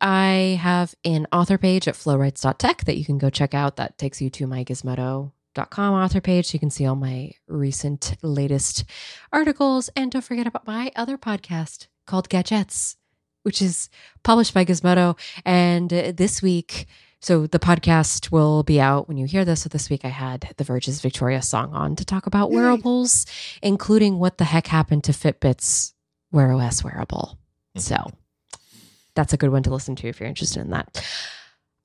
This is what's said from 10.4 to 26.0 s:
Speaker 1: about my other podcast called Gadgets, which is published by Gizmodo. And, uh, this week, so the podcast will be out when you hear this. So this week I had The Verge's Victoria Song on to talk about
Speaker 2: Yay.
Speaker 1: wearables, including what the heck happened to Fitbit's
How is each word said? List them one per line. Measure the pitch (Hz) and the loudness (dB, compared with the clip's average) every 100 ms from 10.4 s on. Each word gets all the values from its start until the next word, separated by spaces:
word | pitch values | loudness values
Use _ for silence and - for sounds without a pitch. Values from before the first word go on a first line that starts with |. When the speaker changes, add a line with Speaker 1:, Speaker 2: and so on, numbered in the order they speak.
| 233 | -4
Speaker 1:
about | - - | -6 -8
my | 220 254 - | -8 -6 -6
other | 240 269 | -6 -6
podcast | 226 202 - 165 156 - - _ - | -4 -6 -4 -6 -6 -10 -20 _ -4
called | 190 - | -4 0
Gadgets, | 185 - 214 190 - - - _ _ _ _ | 0 0 0 -2 -4 -8 -10 _ _ _ _
which | 208 - | -4 0
is | 190 170 - - - _ | 0 -2 -8 -14 -20 _
published | - 226 220 190 | 4 4 4 4
by | 180 | 2
Gizmodo. | 175 180 180 175 165 - - 180 | 2 4 4 4 0 -8 -8 2
And, | 180 175 175 175 | 4 4 2 0
uh, | 175 147 175 | -2 -2 0
this | 202 - | 0 0
week, | 190 175 - - - _ _ _ | 0 0 -2 -10 -12 _ _ _
so | - 170 156 | 2 2 2
the | 170 | 2
podcast | 175 170 - 165 151 - - | 4 4 4 4 4 -2 0
will | 160 151 151 | 4 4 4
be | 147 147 | 4 4
out | 135 139 - | 4 2 -2
when | 143 | -4
you | 135 | -2
hear | 190 180 | 0 0
this. | 160 | 0
So | 156 | -2
this | 151 - | -6 -4
week | 143 | -6
I | 131 | -6
had | 135 131 127 - - | -8 -8 -8 -10 -8
The | |
Verge's | 139 127 131 143 | -4 -4 -4 -4
Victoria | 131 - 127 131 | -4 -2 0 0
Song | - 107 139 151 | -2 -4 -4 -4
on | 147 160 | -4 -4
to | - | -4
talk | 190 190 | -4 0
about | 202 202 | 2 2
Speaker 2:
Yay. | 233 | 4
Speaker 1:
wearables, | 240 247 247 247 247 - - - - - | 4 2 2 0 2 0 -2 -10 -16 -4
including | 202 196 - 214 208 185 | 0 0 4 4 6 4
what | 180 - | 0 2
the | 160 | 2
heck | 160 - | 2 2
happened | 160 156 147 | 2 4 2
to | - | 2
Fitbit's | 139 151 - 139 127 - - - _ | 0 0 2 0 0 0 -2 -4 _